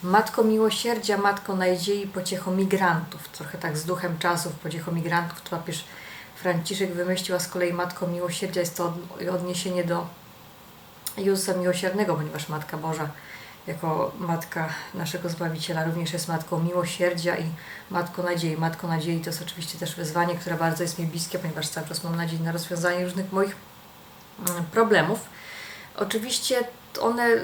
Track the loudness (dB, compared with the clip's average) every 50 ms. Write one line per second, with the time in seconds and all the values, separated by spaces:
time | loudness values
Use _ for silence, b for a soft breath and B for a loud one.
0 | 0 4 6 6 6 6 4 4 6 6 6 6 6 4 4 2 0 0 0 0
1 | 2 2 2 4 4 4 2 2 0 -2 0 4 4 4 4 4 2 2 0 0
2 | -2 -4 -4 -4 -4 -2 -4 -2 -2 0 2 4 4 4 4 6 6 6 4 4
3 | 0 -4 -8 -12 -12 -12 -12 -12 -10 -8 -6 -4 -2 -2 -2 -2 0 -2 -2 0
4 | 0 -2 -2 2 2 2 2 2 0 -2 -4 -6 -6 -6 -6 -4 -4 -2 0 0
5 | 0 2 2 2 0 0 -4 -10 -8 -6 -6 -4 -4 -4 -6 -6 B B B B
6 | B B B B B B -14 -2 0 0 2 2 0 -2 -2 0 0 0 0 0
7 | 0 0 0 0 0 0 0 0 -2 -2 -2 0 0 2 2 0 -2 -2 -2 -4
8 | -2 -2 -2 0 -2 -2 -2 -2 -4 -2 0 0 0 0 0 -2 -2 -2 -2 -4
9 | -8 -10 -10 -6 -2 -2 0 0 -2 -2 -4 -2 -2 0 0 0 0 2 0 0
10 | -2 -4 -10 -14 -18 -20 -20 -20 -20 -20 -20 -20 -20 -20 -20 -20 -20 -20 -20 -12
11 | -10 -8 -4 0 2 2 2 4 2 0 0 2 2 2 2 2 2 0 2 2
12 | 2 2 2 0 0 -2 -4 -6 -6 -6 -6 -6 -6 -6 -6 -4 -2 -2 -2 -2
13 | -2 -4 -6 B B B B B B B B B -10 -8 -6 -4 -2 0 2 2
14 | 0 0 -2 -4 -2 0 0 -2 -2 -4 -4 -4 -4 -4 -4 B B B -8 -6
15 | -4 -4 -4 -4 -4 -4 -4 -2 -2 -2 -2 -2 -4 -2 -2 0 0 0 0 0
16 | -2 -2 -2 -2 -2 -2 -2 -2 -2 -2 0 2 2 2 2 2 0 0 0 2
17 | 2 2 2 2 2 0 0 0 -2 -4 -4 B B B B B B -2 0 0
18 | 0 0 -2 -2 0 0 0 2 2 2 2 2 2 0 0 -2 -2 0 0 0
19 | 2 0 0 0 0 -2 -4 -6 -6 -8 -8 -8 -8 -8 -6 -6 -6 -6 -4 -4
20 | -4 -2 2 2 2 2 0 -2 -2 -2 0 2 2 2 2 2 0 -2 0 0
21 | -2 -2 0 -2 -4 -4 -4 -4 -4 -4 -4 -2 -4 -4 -4 -4 -6 -4 -6 -4
22 | -2 -2 0 0 0 0 0 0 0 0 0 -2 -2 -2 -2 0 2 2 2 2
23 | 0 0 -2 -2 -4 0 2 2 2 2 0 -4 -12 -18 -20 -20 -20 -20 -20 -20
24 | -20 -20 -20 -20 -20 -20 -14 0 2 4 4 4 0 2 4 4 6 8 8 6
25 | 6 6 2 0 -2 -6 B B B B B B B B B B B B -6 -4
26 | -2 -2 0 -2 -2 -2 -2 -2 0 2 2 2 2 0 -4 -12 -16 -12 -4 0
27 | 0 2 2 4 6 6 6 6